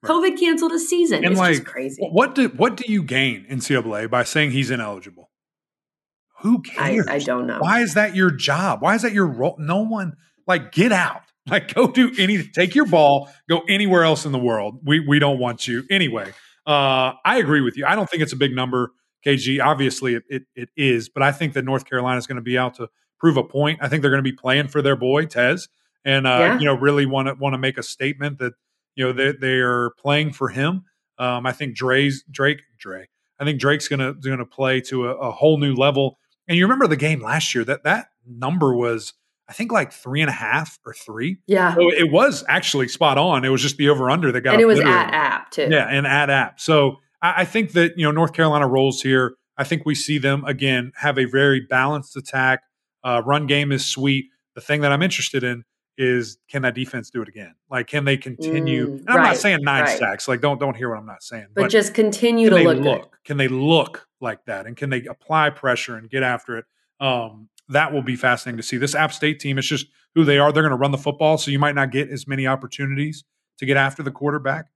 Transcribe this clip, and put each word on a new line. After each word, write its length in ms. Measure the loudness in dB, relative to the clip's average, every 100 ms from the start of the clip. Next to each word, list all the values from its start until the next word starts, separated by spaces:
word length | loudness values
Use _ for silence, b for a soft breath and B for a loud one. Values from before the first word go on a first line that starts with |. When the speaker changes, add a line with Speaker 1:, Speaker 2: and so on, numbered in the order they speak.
Speaker 1:
Right. 80 | 0
Right. 220 | 2 2
Speaker 2:
covid 60 | 0
canceled 320 | 0 2 0
his 160 | -2 -2
season. 340 | 0 2 2
Speaker 1:
And, 80 | 2
Speaker 2:
It's 60 | 2
Speaker 1:
like, 160 | 2 2
Speaker 2:
just 100 | -2
crazy. 360 | -10 -10 -6
Speaker 1:
wh-, 120 | 0
what 220 | 2 2 2
do, 120 | 0
what 260 | 2 0 0
do 140 | -2
you 120 | -2
gain, 420 | 0 0 0 -2 -8
N 100 | -10
C 120 | -2
double 220 | -2 0 -6
A, 120 | -2
by 160 | -2
saying 280 | 0 0 0
he's 200 | 0 -4
ineligible? 580 | -4 -6 -10 -16 -20 _ _ _ _ _ _ _ _ _ _ _ _
Who 240 | 0 0 0 -4
Speaker 2:
I, 120 | 0 0
Speaker 1:
cares? 120 | 0
Speaker 2:
I 120 | -2
don't 280 | 0 -2 -4
know. 120 | -4
Speaker 1:
Why 220 | 0 2
is 140 | 2 0
that 200 | 0 2
your 160 | 2
job? 500 | 2 -2 -2 -2 0
Why 140 | 2 2
is 60 |
that 100 | 2
your 140 | 0 0
role? 280 | 0 -4 -4
No 220 | -4 -2
one, 300 | -2 -4 -6 -10 _ _ -2
like, 240 | -2 0
get 180 | 2 2
out. 300 | 4 0 -4 _
<laughs> 40 | _ -4
Like, 240 | -4 -2
go 140 | 2 2
do 240 | 4 2 4
any, 240 | 0 0
take 320 | -2 0 2 2
your 100 | 4
ball, 420 | 6 6 4 -2 B -2
go 120 | -2 0
anywhere 360 | 0 4 4
else 200 | 4 2
in 80 | -2
the 60 | -2
world. 440 | 0 0 -4 -8
We, 160 | 0 0
we 180 | 4 2
don't 220 | 4 0
want 280 | -4 -6 -6
you. 160 | -6 -2
Anyway, 420 | -2 0 -4 -8 -16 b b 0
uh, 460 | 2 2 2 0 -2 0
I 140 | 0
agree 220 | 2 2
with 140 | 0 -2
you. 120 | -2
I 80 | 0
don't 120 | -2
think 140 | -2
it's 120 | -4
a 20 | 0
big 180 | -2
number, 380 | 0 -4 -2 -4 _ _ _
K 120 | -2 -2
G. 240 | 0 0
Obviously, 540 | 0 2 0 -2 -4
it, 100 | -4 _
it, 140 | -12 -12 -18
it 140 | -16 -4
is, 320 | 0 0 -2
but 140 | 0
I 80 | 0
think 220 | 0 -4
that 120 | -4 -2
North 240 | -4 -4
Carolina 300 | -4 -2 -4
is 80 | -6
gonna 140 | -10
be 140 | -4 -2
out 200 | -2 -4
to 140 | -14 _ _ _
prove 160 | 2 2
a 80 |
point. 360 | 0 0 -2 -2
I 60 | -2
think 140 | 0
they're 80 | 2
gonna 100 | 2
be 100 | 0
playing 340 | -4 -2 0 0
for 160 | 0
their 120 | 0 2
boy, 300 | 2 0 0
Tez, 440 | 0 0 0 -6 _ _ _ -2
and, 220 | 0 2
uh, 100 | 4
Speaker 2:
Yeah. 200 | 4 2
Speaker 1:
you 60 | 2
know, 100 | 2
really 320 | 2 2 2
wanna, 260 | 0 -4
wanna 240 | -4 -4 -2
make 220 | -4 -4
a 40 |
statement 540 | -12 -6 -6 -4 -8 -6
that, 160 | -8 -10 _ _ _
you 120 | -4 -2
know, 60 |
they, 200 | 0 -2
they 240 | 0 -2 0
are 340 | 0 0 -2 -6
playing 360 | -2 0 0
for 160 | -4 -6
him. 340 | -2 -2 -2 -8 _ _ _
Um, 300 | -4 -4 -4
I 40 |
think 240 | -6 -8 -6
Dre's, 480 | 0 2 2 -2 _
Drake, 320 | -4 -2 -2 _ _
Dre, 300 | -16 -16 -16 _ _ _
I 40 | -6
think 140 | -2
Drake's 280 | 0 0 -2
gonna, 260 | -4 -4
gonna 320 | -6 -8 -6 -8
play 360 | -4 -2 -2
to 260 | -4 -6 -4
a, 80 | -6
a 160 | -8
whole 260 | 2 4 4
new 160 | 2
level. 460 | 2 2 2 -2 -4 _ _ -2
And 120 | 2
you 60 | 2
remember 200 | 4 2
the 100 | 2
game 260 | 0 -2
last 320 | -2 -2 -2 -4
year, 80 | -2
that, 200 | -2 0
that 240 | -2 -4 _ -20
number 480 | -8 -4 0 2 2
was, 380 | 0 -2 -8 _ _ _ _
I 40 |
think, 200 | -10 -2
like, 200 | -2 -2
three 300 | -8 -8 -2
and 80 | -2
a 40 |
half 440 | -2 -2 -2 -4 -14 -20
or 80 |
three. 460 | -20 -16 -8 -8 -8 0
Speaker 2:
Yeah. 260 | 2 2
Speaker 1:
So 160 | 4 4
it 200 | 4 2
was 320 | 4 2 0 -2
actually 400 | -2 0 -2 -2
spot 300 | 0 2 2
on. 260 | 2 2
It 60 | 0
was 140 | 0
just 140 | -2 0
the 120 | 2
over-under 420 | 4 2 0 0
that 100 | 0
got 120 | 2
Speaker 2:
And 80 | 4
it 40 | 6
was 100 | 6
Speaker 1:
obliterated. 340 | 4 2 2
Speaker 2:
at 220 | 0 -2
App, 160 | -4 -6
too. 180 | -4 2
Speaker 1:
Yeah, 160 | 2 2
and 180 | -2 0
at 240 | 0 2
App. 300 | 0 0 -6
So 380 | 2 4 4 0 _ _
I, 220 | -2 0
I 40 | 0
think 260 | 0 0
that, 260 | 2 2 2
you 60 | 0
know, 60 |
North 220 | 2 0
Carolina 340 | 2 2 4 2
rolls 340 | 2 2 0
here. 360 | 0 2 2 -4 _ -8
I 60 |
think 240 | -4 -2 -2
we 80 | -4
see 240 | -2 -2
them, 260 | 0 -2 -2
again, 460 | -2 0 0 -4 -4
have 200 | -2 0
a 80 | 0
very 360 | 2 2 2
balanced 540 | 0 0 0 -2 -8 -16
attack. 460 | -8 -2 0 0 _ _ _ _
Uh, 200 | -2 -2 0
run 220 | -2 0
game 240 | 0 0
is 120 | -2
sweet. 420 | -2 -2 0 0 -2 _ _
The 80 | -20
thing 200 | -4 0
that 100 | 2
I'm 100 | 2
interested 420 | 2 -2 -4 -4
in 200 | -4 -6 -12 _ _ -4
is, 400 | 0 0 -2 -12 _
can 140 | -4
that 140 | -4 -4
defense 340 | -8 -10 -10
do 140 | -10
it 40 | -12
again? 280 | -14 -20 _ _
Like, 160 | -8 -4
can 180 | -4 0
they 120 | -2
continue? 680 | -4 -10 -4 -2 -2 -2 -4
Speaker 2:
Mm, 120 | -6
Speaker 1:
And 100 | 0
I'm 80 | 4
not 60 | 4
Speaker 2:
right, 80 | 2
Speaker 1:
saying 240 | 0 0
nine 180 | 0 0 0
Speaker 2:
right. 120 | 0
Speaker 1:
sacks. 300 | -2 -4 -4
Like, 140 | -2
don't, 180 | 0 0
don't 180 | -4 -4
hear 120 | -6
what 80 | -8
I'm 80 | -12
not 160 | -20
saying. 240 | -16 -16 -8 -2
Speaker 2:
But 80 |
Speaker 1:
But 80 | 2
Speaker 2:
just 240 | 2 2 2
continue 540 | 0 2 0 4 6
Speaker 1:
can 60 | 6
Speaker 2:
to 80 |
Speaker 1:
they 40 | 6
Speaker 2:
look 100 | 4
good. 80 | 0
Speaker 1:
look? 340 | -2 -6 _ -8
Can 120 | -2
they 100 | 0
look 600 | 0 2 2 2 -8 _ _
like 240 | -10 -10 -10
that? 220 | -12 -12
And 100 | -10
can 140 | -6
they 140 | -6 -6
apply 440 | -16 _ 0 0
pressure 460 | -2 -2 -2 -4 -12
and 100 | -8
get 140 | -4
after 380 | -2 -4 -6 -12
it? 60 | -12 _ _ _
Um, 500 | -2 -2 -4 -14 -20 _ _
that 220 | 0 2
will 80 | 0
be 140 | -4 -2
fascinating 420 | 0 0 -2 -10
to 60 |
see. 140 | -8 -4
This 180 | -4 0
App 180 | -2
State 260 | 0 -4 -4
team, 200 | -4 -4
it's 80 | -4
just 180 | -6 -8 _ _ 2
who 80 |
they 160 | 4 6
are. 120 | 4
They're 120 | 4
gonna 120 | 2 2
run 140 | 0
the 80 | -2
football, 400 | -4 0 0 0
so 140 | 0
you 80 | 0
might 160 | 0 0
not 160 | -2
get 180 | -2 -6
as 180 | -8 -8
many 200 | -4 -2
opportunities 760 | -4 -6 -8 -6 -4 -6 -8 _ _ _ _
to 60 | 0
get 100 | 2
after 240 | 0 -2
the 80 | -10
quarterback. 560 | -6 -4 -4 -4 -6 -10